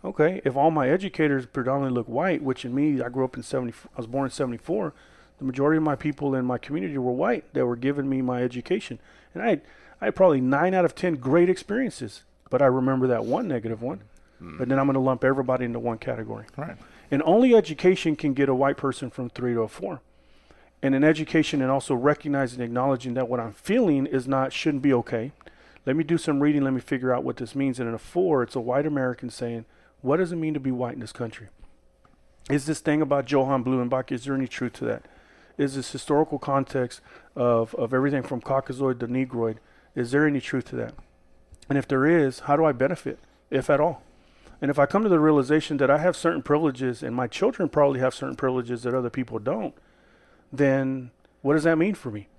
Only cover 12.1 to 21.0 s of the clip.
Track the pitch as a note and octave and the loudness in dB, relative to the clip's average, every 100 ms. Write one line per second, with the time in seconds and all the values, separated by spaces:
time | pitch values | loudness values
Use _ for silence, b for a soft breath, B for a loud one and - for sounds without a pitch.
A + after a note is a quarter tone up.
12.1 | - _ _ _ B2+ C#3 B2+ B2+ C3 B2+ | -14 _ _ _ 4 4 4 2 2 2
13.1 | A#2 A2 C3+ A3 B2+ A2+ A2 A#2+ G3 - | 0 0 -2 -2 -4 -4 -6 -8 -10 -14
14.1 | _ _ _ E2+ D#2+ B2 C3+ C#3 C3+ C3 | _ _ _ -18 -8 0 2 2 2 0
15.1 | B2+ C3 C3+ C3 B2+ B2 A#2 A#2 A2+ - | 2 2 2 0 0 -2 -4 -6 -6 -6
16.1 | A#2 A2 A2 A2 - D#3 F3+ B B B | -8 -8 -12 -12 -12 -12 -14 B B B
17.1 | C#3 D#3+ G3+ B3+ A#3 - D#3 F3+ F#3 E3 | -2 4 6 8 6 4 2 2 4 0
18.1 | D3+ D3+ C3+ C#3 B2+ C3+ - C#3 C3 B2+ | 0 -2 2 2 4 2 0 -4 -4 -10
19.1 | - B2 - B2 A#2 A2 - - - _ | -8 -10 -4 -2 -2 -2 -6 -8 -10 _
20.1 | b b b b b b _ C#3 C3+ | b b b b b b _ 0 4